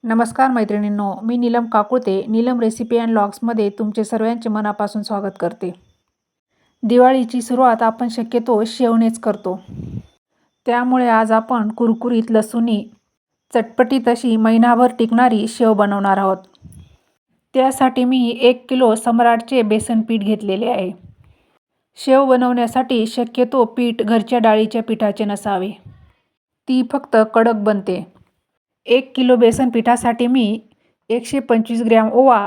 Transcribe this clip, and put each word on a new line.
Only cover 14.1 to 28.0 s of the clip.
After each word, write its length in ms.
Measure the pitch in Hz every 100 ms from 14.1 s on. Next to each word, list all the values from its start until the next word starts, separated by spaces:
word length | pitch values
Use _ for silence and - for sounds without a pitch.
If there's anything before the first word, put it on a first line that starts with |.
| 240 247 220
महिनाभर 540 | 220 226 240 240 247 247
टिकणारी 480 | 226 233 254 220 220
शेव 260 | - 226
बनवणार 440 | 208 202 202 196 196
आहोत. 200 | 196 190 - _ - - - _ _ _ _ _ _ 262
त्यासाठी 480 | 262 262 262 254
मी 340 | 247 262 240 233
एक 240 | 247 247 -
किलो 240 | 254 247 220
सम्राटचे 680 | 240 233 233 233 233 262
बेसन 400 | 214 214 - 226
पीठ 200 | 220 226
घेतलेले 480 | 196 214 208 190 233
आहे. 220 | 240 185 175 - _ _ _ _ _ _ _ _ -
शेव 280 | - 262 269
बनवण्यासाठी 800 | 254 247 247 233 254 254 240 220
शक्यतो 560 | 240 233 247 247 262 233
पीठ 340 | - 240 233
घरच्या 380 | 214 226 214 247
डाळीच्या 440 | 226 214 220 233
पिठाचे 420 | 226 220 214 202 208
नसावे, 440 | 202 208 190 190 - - - _ _ _ _ _ _ -
ती 140 | 254 247
फक्त 260 | 269 - 226 220
कडक 220 | 226 226 220
बनते. 480 | 208 202 190 180